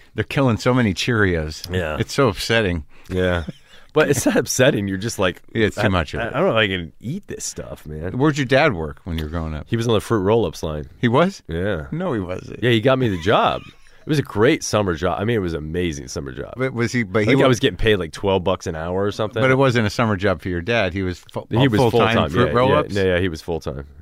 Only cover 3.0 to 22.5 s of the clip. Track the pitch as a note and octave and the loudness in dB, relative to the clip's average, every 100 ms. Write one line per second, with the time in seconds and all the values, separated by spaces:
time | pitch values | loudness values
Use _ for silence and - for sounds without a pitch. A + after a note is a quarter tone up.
3 | - F2+ F#2 F2 D#2+ - _ - - D3+ | -8 -2 0 0 -4 -12 _ -20 -4 0
4 | C#3+ B2+ D4 F3 C3 - B2 A2+ G2+ F#2+ | 2 2 2 0 0 2 4 4 -2 -4
5 | A2+ - F#2 - - A2+ G#2 - G#2+ F#2 | -4 0 -2 -2 -6 0 0 2 0 2
6 | D#2+ - A2+ C3+ F#3+ A2+ G#2+ F#2+ D#2+ - | 0 -4 -6 -2 0 2 2 0 -8 -12
7 | A2+ F#3 - - - - B1 D2 D2+ D2+ | -10 -10 -10 -12 -10 -10 -12 -14 -12 -10
8 | F2 A#2+ D3+ D3 B2+ C3+ D#3 F2+ D#2 - | -6 0 0 2 2 4 4 0 -6 -8
9 | - D#2+ D2+ E2+ D#2+ D2+ - A#2 A#2 G#2+ | -6 -4 -4 -4 -4 -6 -4 -4 0 0
10 | - A2+ F#2+ A#2 F#2 - E2+ D2+ C#2 - | 0 0 2 2 0 -4 -6 -6 -10 -2
11 | A#2+ B2+ F3+ G3 - E2 G2 F2 C#2+ D#3 | 0 2 2 -2 -8 -4 -2 -4 -6 -6
12 | F#3 A#2 F2+ F#2 - A2 A#2 A#2 A2+ C3 | -4 -4 -4 -8 -10 -4 0 2 2 2
13 | B2 F#2 E2 D#3 A3+ B1+ - - - - | 0 0 2 2 2 -2 -8 -20 -20 -16
14 | - D3 - G2+ A#2+ D#3+ - G#2+ G2 D#2+ | -4 -2 -2 2 4 2 0 0 0 0
15 | F2 - G#2 A#2 F2+ D#2+ D#2 E2+ F2+ D2 | -2 -2 -2 0 -2 -4 -4 -2 -2 -4
16 | B1+ - C#2 B1+ C2 - C3 A2+ A#2 B2 | -8 -10 -10 -10 -10 -6 -6 -2 -2 -2
17 | G2+ G#2 G#2+ C3+ C3+ A#2 B2+ F#2 A2+ G#2 | 0 0 2 4 4 4 0 2 2 2
18 | E2 - G2 F#2+ F2 F#2 G2+ D#2+ E2+ F#2 | 0 -4 0 2 2 -2 -4 -6 -4 -2
19 | G2+ G2+ G#2+ A2+ C3 C3 C3+ A#2+ G#2 - | -2 -2 -4 0 2 4 4 4 0 0
20 | A2+ G2 G2+ F2 G2 F2 E2+ A#2 F#2+ F#2 | 0 2 0 -2 -2 -4 -2 0 0 -2
21 | F#2 F2 - A#2+ - G#2+ C#3 G#2+ A#2+ A#2 | -4 -6 -10 -12 -4 2 2 4 4 4
22 | A2 A2 D#2 D2+ B2 | 4 2 0 0 2